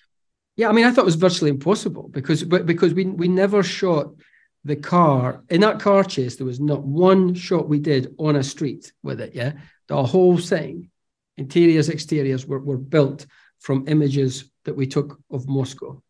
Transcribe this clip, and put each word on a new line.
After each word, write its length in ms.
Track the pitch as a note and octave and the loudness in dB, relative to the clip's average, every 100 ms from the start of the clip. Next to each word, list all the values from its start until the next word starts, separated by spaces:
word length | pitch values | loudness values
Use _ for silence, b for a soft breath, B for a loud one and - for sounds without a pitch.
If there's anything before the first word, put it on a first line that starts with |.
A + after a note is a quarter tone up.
| b _ _ _ _ - | b _ _ _ _ -2
Yeah, 100 | A3 | 2
I 60 | |
mean, 100 | A3+ A#3 | 4 4
I 60 | |
thought 120 | A#3+ | 4
it 20 | F#3+ | 2
was 100 | D#3+ | 2
virtually 360 | F#3 F3+ D3+ | 2 2 -2
impossible 580 | C#3 D3+ G#3+ - - - | 0 -2 -2 -4 -10 -12
because, 340 | C#3+ B2+ D#3 | -10 -4 -4
but 220 | E3+ F3+ E3+ | 0 0 0
because 280 | E3+ F3+ | 2 2
we, 120 | D#3+ F#3 | 2 -4
we 240 | F3 F3 | -2 0
never 340 | F#3 G3 G3+ | 2 2 2
shot 460 | F3+ - F#3 D#3 C#3 - b b b _ C#3 | 0 -2 0 0 -2 -14 b b b _ -8
the 100 | D3 | -8
car. 680 | D3 F3 E3 C3+ B2+ - _ | 0 4 4 4 0 -6 _
In 140 | F3 | 2
that 180 | G#3+ G#3+ | 2 2
car 240 | G3+ G3 | 2 2
chase, 320 | F#3+ - B2 - | 2 -2 -6 -6
there 100 | C3 | -8
was 140 | B2 | -4
not 240 | D3 C#3+ | -2 -2
one 500 | C#3 D3 F#3 F#3+ F#3 | -4 2 6 6 4
shot 360 | F3 - F3 D3+ | -2 -2 -2 0
we 100 | D3 | -2
did 340 | D3+ C3+ B2+ - | 0 -2 -2 -4
on 180 | D3+ D3 | 0 0
a 80 | |
street 480 | C3+ - C#3+ - - _ | -2 -6 -8 -8 -18 _
with 180 | C#3 A#2 | -12 -10
it, 120 | A2 | -10
yeah? 200 | A#2+ B2+ D3+ B B _ | -8 -8 -8 B B _
The 160 | C#3+ | -2
whole 340 | B2+ F#3 F3+ F3 | 0 4 4 4
thing, 520 | - F3 D3 F3 F3 _ _ _ _ - | 0 -4 -4 -12 -16 _ _ _ _ -14
interiors, 500 | C3+ E3+ E3+ D#3+ D3+ | -2 4 4 4 0
exteriors, 580 | D3+ - D#3 C3+ B2+ C3 | -4 -4 -2 -2 -4 -6
were, 140 | C3+ | -8
were 180 | C#3+ B2+ | -6 -8
built 480 | C#3 D#3 C3+ C#3 - b b _ | 0 0 0 -2 -18 b b _
from 280 | - C3+ C3+ | -6 -6 0
images 640 | D3+ C#3+ C#3 C3 B2+ - _ - | 0 2 0 -2 -4 -16 _ -10
that 100 | C#3 | -6
we 100 | C3+ | -4
took 320 | D3 C#3+ - _ | -4 -6 -14 _
of 160 | B2 C3+ | -12 -6
Moscow, 560 | C3+ C3 - - C#3 | -4 -4 -10 -16 -18